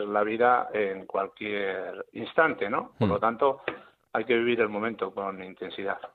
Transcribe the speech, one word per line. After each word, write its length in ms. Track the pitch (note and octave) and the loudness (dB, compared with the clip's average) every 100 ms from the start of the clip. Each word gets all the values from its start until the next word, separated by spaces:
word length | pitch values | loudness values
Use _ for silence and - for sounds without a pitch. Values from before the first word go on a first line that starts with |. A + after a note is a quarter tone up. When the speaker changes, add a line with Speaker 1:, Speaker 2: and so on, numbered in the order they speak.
| G#2 | 0
Speaker 1:
la 160 | G#2 | 0
vida 460 | G#2+ A2+ B2 B2 - | 2 4 4 4 2
en 320 | G#2+ G2+ F#2+ F#2+ | 0 -2 -2 -6
cualquier 1000 | F#2+ G2 - G#2+ G#2 G2 F#2+ F2+ F#2+ - | -4 -4 -6 -6 -2 -2 -4 -6 -10 -12
instante, 560 | - A2+ - D#3+ B2+ G2+ | -10 -4 2 4 4 -2
¿no? 240 | C3 - - | -2 -4 0
Por 100 | G#2+ | 0
Speaker 2:
Hmm. 20 | |
Speaker 1:
lo 80 | G#2 | 2
tanto, 420 | A2+ A2+ C#3 C3+ - - - _ _ | 2 2 2 0 -4 -8 -10 _ _
hay 100 | A2+ A2 | -2 2
que 100 | A#2 | 2
vivir 240 | A#2 A#2 | 4 2
el 80 | G#2+ | 2
momento 420 | G#2 A2+ G#2+ F#2+ | 0 -2 -2 -6
con 300 | F#2+ G2 F#2+ | -4 -6 -6
intensidad. 540 | F#2 F2+ F#2+ - G2 F#2+ - | -10 -10 -10 -6 -6 -6 -8